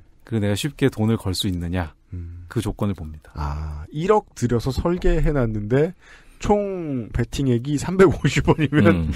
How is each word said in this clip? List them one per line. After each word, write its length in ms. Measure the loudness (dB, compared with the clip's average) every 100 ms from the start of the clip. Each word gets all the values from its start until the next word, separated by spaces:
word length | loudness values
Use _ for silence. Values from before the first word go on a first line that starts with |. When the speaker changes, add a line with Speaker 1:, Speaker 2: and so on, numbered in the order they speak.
| -20 -20 -6
Speaker 1:
그리고 160 | -2
내가 140 | 0 -2
쉽게 340 | -4 0 0
돈을 260 | 2 0 0
걸 160 | -2
수 140 | -2 -2
있느냐. 460 | -2 -2 -4 -4 -8 -16
Speaker 2:
음. 300 | -14 -12 -14 -8
Speaker 1:
그 100 | -6
조건을 320 | -4 -2 -4
봅니다. 380 | -4 -8 -14 -16 -8
Speaker 2:
아, 500 | -6 -6 -8 -10 -10
일억 460 | -4 2 2 0 -4
들여서 360 | 0 0 -2
설계해놨는데 1200 | -2 0 2 2 2 2 2 0 -2 0 2 2 -2 -20 -20 -20 -6
총 640 | 0 0 0 -6 -6 -6 -4
베팅액이 640 | -4 -4 -2 0 0 0 -4
삼백오십 720 | 0 4 4 4 0 0 2
원이면 360 | 2 2 4 6
Speaker 3:
음. 240 | 4 0